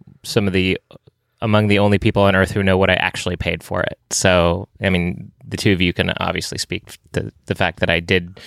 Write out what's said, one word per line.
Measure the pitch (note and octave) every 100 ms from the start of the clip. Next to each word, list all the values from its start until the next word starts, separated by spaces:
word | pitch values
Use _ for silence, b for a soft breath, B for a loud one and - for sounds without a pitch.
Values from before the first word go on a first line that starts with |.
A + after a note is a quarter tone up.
| - -
some | - A#2 G2+
of |
the, | F#2+ F#2 F#2 - - _ _ _ _
among | A2 G#2+ G#2+
the | G2+
only | G2+ G2+
people | A2 G2+
on | G2 F#2+
Earth | F#2
who | G#2
know | G2 F#2+
what | F#2+
I |
actually | F2+ F#2 - - F2
paid | F2 E2+
for | - F#2+
it. | - - _
So, | - F#2+ F2+ E2+ F2 - _
I | G2
mean, | F#2 F2 - G#2 _
the | - F#2+
two | G#2+
of | F#2
you | F2+
can | E2+ F#2 -
obviously | F2+ F2 - -
speak | - F2+ - - _
to | - - - -
the | -
fact | F2+ E2+
that | F#2+
I | E2+
did | E2+ F#2 F2 F#2+